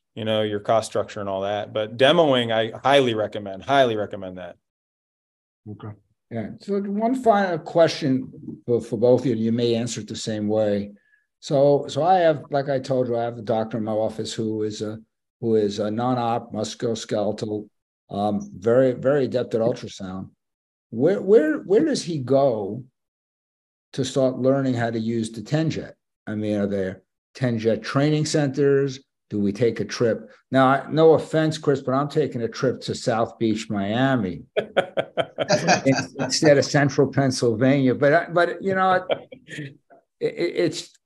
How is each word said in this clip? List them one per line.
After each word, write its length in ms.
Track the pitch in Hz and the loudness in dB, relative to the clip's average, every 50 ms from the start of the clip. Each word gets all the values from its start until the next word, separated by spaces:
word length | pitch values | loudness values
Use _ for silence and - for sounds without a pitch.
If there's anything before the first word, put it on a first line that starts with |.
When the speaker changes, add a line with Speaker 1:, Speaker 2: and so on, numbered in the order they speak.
| _ _ _ | _ _ _
Speaker 1:
you 100 | 113 110 | -8 -4
know, 160 | 110 110 107 | -2 0 0
your 180 | 107 107 104 101 | 0 0 -2 -4
cost 300 | 101 - 113 110 107 - | 0 2 2 2 2 0
structure 320 | - 110 98 - - 107 | -4 -4 -4 -4 -6 -10
and 80 | 101 98 | -6 -4
all 120 | 95 95 | -4 -4
that. 300 | 98 101 104 101 107 110 | -2 -2 -4 -4 -6 -6
But 260 | 113 113 107 107 120 117 | -4 -6 -6 -6 0 2
demoing, 540 | 131 139 160 175 165 147 131 123 120 113 | 4 4 6 6 4 4 4 2 2 0
I 260 | 110 113 113 117 - - | 0 0 0 -2 -4 -2
highly 340 | - 131 139 143 135 120 110 | 0 4 4 6 4 4 0
recommend, 500 | 107 104 101 - 107 104 98 95 95 85 | 0 -2 -4 -4 -8 -10 -10 -12 -12 -4
highly 320 | 120 139 139 131 120 110 | 0 4 4 4 4 2
recommend 420 | 104 101 98 101 98 98 92 92 90 | -2 -4 -6 -8 -10 -12 -12 -12 -12
that. 180 | 90 87 90 _ _ _ _ _ _ _ _ _ _ _ _ _ _ _ _ _ _ _ _ _ _ 107 | -14 -14 -16 _ _ _ _ _ _ _ _ _ _ _ _ _ _ _ _ _ _ _ _ _ _ -18
Speaker 2:
Okay. 260 | 104 - - 107 107 _ _ _ _ _ _ _ | -16 -14 -14 -16 -16 _ _ _ _ _ _ _
Speaker 3:
Yeah. 180 | 117 113 107 - - - | -10 -8 -8 -8 -12 -14
So 220 | - - 196 202 | -10 -6 -6 -4
one 340 | 196 202 196 208 226 233 269 | -4 -4 -4 -2 0 0 -2
final 440 | 262 247 226 208 202 196 185 175 151 | 0 2 4 4 4 4 0 -2 -4
question 1000 | - - - 170 165 151 - - 165 131 131 127 - - - - - - - - - | -6 -2 4 4 4 4 4 0 0 0 0 0 -2 -6 -14 -16 -14 -14 -14 -14 -2
for, 160 | - 120 110 | 0 0 0
for 160 | 113 - 127 104 | 0 -2 -4 2
both 240 | 117 123 127 127 | 4 6 4 6
of 60 | 127 139 | 4 0
you, 80 | 113 | 0
you 160 | 110 113 113 | 0 0 0
may 240 | 113 120 120 120 113 | 0 2 2 2 2
answer 260 | 113 120 113 - 113 | 0 0 -4 -6 -8
it 60 | 104 - | -8 -10
the 80 | 110 | -10
same 320 | - - 113 110 107 104 104 | -10 -6 -6 -6 -4 -2 0
way. 440 | 107 107 110 104 101 101 101 101 - _ _ _ _ _ _ _ _ _ | 0 2 2 2 0 -2 -4 -6 -12 _ _ _ _ _ _ _ _ _
So, 460 | - - 160 135 143 143 143 139 - 131 | -8 -2 2 4 4 6 4 4 0 -2
so 140 | 127 135 | -4 -2
I 140 | 151 180 190 185 | 2 4 4 4
have, 260 | 170 165 151 135 123 - | 4 4 2 2 -4 -4
like 200 | 147 139 139 147 | -4 -4 -2 0
I 100 | 139 131 | -4 -4
told 280 | 131 - 135 127 127 117 | -2 -2 0 0 0 0
you, 80 | 120 117 | 0 -2
I 60 | 117 | -2
have 140 | 120 117 117 | -4 -6 -8
a 60 | 104 | -4
doctor 340 | 107 113 110 110 110 - 113 | -2 -2 0 0 -2 -4 -6
in 60 | 107 | -4
my 80 | 110 | -2
office 420 | 107 107 110 107 - - 107 107 - | -2 0 -2 -2 -2 -6 -8 -8 -6
who 300 | - 113 110 110 107 107 | -6 -4 -4 -2 -4 -4
is 180 | 107 104 - | -4 -6 -6
a, 180 | 110 107 107 110 - _ _ _ _ _ _ _ | -8 -8 -8 -10 -16 _ _ _ _ _ _ _
who 140 | 120 117 110 | -2 2 2
is 240 | 110 104 101 104 110 | 2 2 2 0 -2
a 120 | 101 107 | -4 -4
non-op 600 | 107 113 120 127 127 123 117 117 117 117 - - - | -2 -2 0 0 0 0 0 0 -2 -2 -4 -6 -6
musculoskeletal, 1160 | 107 107 - - - 123 117 113 110 - - 113 107 104 110 104 - 120 107 107 107 104 - _ _ _ _ _ _ _ _ | -6 -6 -6 -6 -6 -4 -4 -4 -4 -6 -4 -4 -2 -2 -2 -2 -4 -6 -6 -6 -8 -8 -12 _ _ _ _ _ _ _ _
um, 400 | 95 98 101 107 104 101 101 - - 92 | -6 -2 -2 0 -2 -2 -6 -8 -14 -4
very, 360 | 92 113 117 127 135 131 120 | 0 2 4 4 4 4 2
very 320 | 107 101 131 147 147 131 | 0 0 0 2 2 0
adept 280 | 113 107 123 120 - - | 0 -2 -4 -4 -2 -2
at 80 | 113 | 0
ultrasound. 680 | 113 117 123 - - 104 - - 98 92 92 92 - - _ _ _ _ _ _ _ _ _ _ _ _ | 0 0 -2 -4 -8 -14 -14 -12 -12 -10 -10 -10 -12 -14 _ _ _ _ _ _ _ _ _ _ _ _
Where, 320 | - 113 135 170 202 208 | -4 0 2 2 2 2
where, 380 | 190 190 208 247 302 311 294 - | 2 4 6 6 6 4 -2 -4
where 260 | - - 196 233 320 | -2 2 2 2 4
does 180 | 320 254 165 - | 2 0 -2 -4
he 140 | 160 165 143 | -4 -6 -6
go 640 | 123 120 135 135 139 139 117 107 101 92 107 131 131 _ _ _ _ _ _ _ _ _ _ _ _ _ _ _ _ _ _ _ _ _ - | -2 2 2 4 4 4 2 0 -4 -6 -8 -10 -12 _ _ _ _ _ _ _ _ _ _ _ _ _ _ _ _ _ _ _ _ _ -6
to 100 | - 127 | -6 -6
start 340 | - - 139 131 127 131 120 | -2 0 0 0 0 0 0
learning 340 | 123 131 135 139 135 131 123 | 2 2 2 2 2 0 0
how 160 | 117 117 117 | 0 -2 -2
to 100 | 117 113 | -2 -2
use 320 | 110 113 117 117 110 110 | -2 -2 -2 -2 -4 -4
the 100 | - 113 | -6 -12
TenJet? 500 | 104 - 143 156 165 156 - - - - - _ _ _ _ _ _ | -8 -4 -2 0 0 0 -2 -4 -8 -12 -16 _ _ _ _ _ _
I 100 | - 107 | -8 -6
mean, 220 | 107 107 107 104 101 | -6 -2 -2 -2 0
are 100 | 101 101 | 0 -2
there 360 | 101 98 95 92 92 - _ _ _ _ _ _ _ | -2 -2 -4 -4 -6 -10 _ _ _ _ _ _ _
TenJet 480 | - 135 123 117 110 107 113 110 107 - | -4 -4 -2 -2 0 0 0 0 0 -4
training 420 | - - 139 143 151 151 151 147 | -4 -2 0 2 2 2 0 0
centers? 760 | 151 - 156 147 139 135 147 143 139 139 139 139 139 131 131 _ _ _ _ _ _ | 0 0 0 0 0 0 2 2 4 4 4 2 0 -4 -8 _ _ _ _ _ _
Do 100 | 107 104 | -4 -2
we 120 | 101 98 | -2 -2
take 280 | 101 - 127 117 113 - | 0 2 0 0 0 -2
a 60 | 101 | -6
trip? 460 | - - - 123 113 104 - - - - _ _ - | -8 -4 -2 0 0 0 -2 -4 -16 -20 _ _ -2
Now, 160 | 127 131 135 127 | 2 4 4 4
I, 220 | 135 135 - - | 4 2 0 -2
no 240 | - 151 160 160 156 | 0 6 6 8 6
offense, 440 | 123 - - - 160 156 156 156 - | 6 2 0 0 0 0 0 -2 -2
Chris, 240 | - 151 139 127 | 0 0 0 0
but 120 | 131 127 127 | 0 -2 -2
I'm 160 | 135 147 147 | -2 -2 -2
taking 340 | - 156 143 127 131 120 117 | 0 0 -2 0 -2 -4 -6
a 40 | 110 | -6
trip 320 | - - 135 127 110 - | -6 -2 -2 -2 -2 -2
to 140 | - - 107 | -6 -8 -8
South 420 | - - 127 117 110 117 113 - - | -4 -2 -2 0 0 0 -2 -4 -2
Beach, 320 | 113 110 107 110 - - | 0 0 0 0 -4 -6
Miami, 760 | 110 101 98 101 110 123 131 135 135 120 101 92 90 - - _ | -4 -4 -2 -2 0 0 2 2 2 0 0 -2 -4 -8 -12 _
Speaker 1:
<laughs> 80 | - - | -4 -4
Speaker 3:
in-, 1400 | 220 - - - - - - - - - - - - - - - - - 151 - 165 170 180 - - 135 131 131 127 - - - | -4 -2 -2 -2 -2 -2 -2 -6 -6 -4 -2 -4 -4 -4 -4 -8 -2 0 0 0 2 2 2 2 4 2 2 2 0 -6 -6 -8
instead 380 | 131 127 - - 165 151 143 139 | -6 -4 -2 2 4 6 6 6
of 80 | 131 | 4
Central 460 | - - 147 143 139 - - 139 135 | 2 2 2 2 2 2 2 0 2
Pennsylvania. 840 | - 139 139 131 127 - 127 120 110 104 127 131 135 143 131 127 117 | 2 0 0 0 0 2 0 0 2 2 2 4 4 4 4 2 2
But, 200 | 104 147 139 151 | 4 4 4 4
I, 160 | 170 170 - | 4 2 2
but 340 | 165 175 175 170 165 - - | 0 2 2 2 0 -4 -4
you 100 | 196 190 | -4 0
know, 300 | 190 185 190 185 185 185 - - - - - - - _ - | 2 2 2 2 2 0 -2 -4 -6 -6 -18 -20 -20 _ -16
it, 260 | - - 147 135 - _ _ _ - - _ _ _ - | -14 -12 -12 -14 -14 _ _ _ -20 -20 _ _ _ -6
it, 80 | - - | -6 -6
it's, 600 | - 151 165 170 - - 175 160 - - - - _ _ _ | -4 -2 -4 -4 -2 0 -2 -2 -2 -6 -12 -14 _ _ _